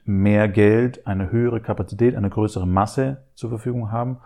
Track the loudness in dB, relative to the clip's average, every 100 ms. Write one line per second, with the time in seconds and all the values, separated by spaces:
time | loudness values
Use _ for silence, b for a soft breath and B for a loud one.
0 | -4 0 4 4 2 4 6 6 2 -2
1 | -6 -4 -2 0 0 -2 -4 -6 -6 0
2 | 0 2 -2 0 -2 -2 0 0 0 0
3 | -2 -4 _ -12 -8 -6 -6 -4 -4 -4
4 | -6 -8